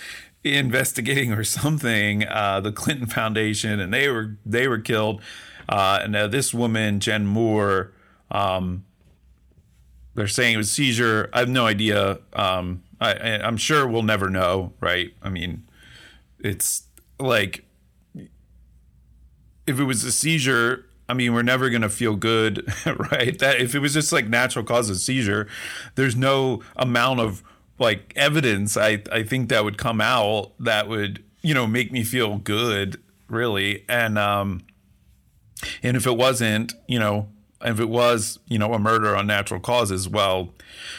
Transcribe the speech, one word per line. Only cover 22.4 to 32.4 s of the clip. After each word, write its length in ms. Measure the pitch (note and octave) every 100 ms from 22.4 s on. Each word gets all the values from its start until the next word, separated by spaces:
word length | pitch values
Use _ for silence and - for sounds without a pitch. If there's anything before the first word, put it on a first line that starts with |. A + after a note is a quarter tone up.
| A2 G2+ - G2+
<laughs> 80 | - - -
right? 260 | C#3+ B2 -
That 220 | C3+ B2+
if 140 | B2 C#3+
it 20 |
was 140 | C#3+
just, 200 | D3+ D3
like, 140 | D#3 G#2+
natural 380 | A#2+ B2 B2+
cause 260 | G#2 B2 A2+
of 60 | F#2
seizure, 500 | - C3 G#2 G#2 G#2 - - - -
there's 220 | - C3+ A#2+
no 460 | C3 C3+ C3 A#2 -
amount 460 | - B2+ A#2+ B2+ B2+
of, 220 | A2+ F#2 - - _ -
like, 340 | A#2+ G2+ - -
evidence 600 | C#3+ D3+ C3 G2+ G#2 A2
I, 260 | G#2+ G#2 G#2
I 120 | A2+
think 260 | A2 C3 A#2+
that 160 | A#2+
would 140 | G#2+ G#2
come 220 | B2 A2
out 520 | A2 B2+ G#2 A2 - -
that 300 | A#2 G#2+ G#2
would, 340 | A2 G2+ G#2 - _
you 120 | E3
know, 120 | C#3+ A2+
make 260 | A#2 A2
me 100 | B2+
feel 360 | G#2 B2+ A2
good, 640 | G#2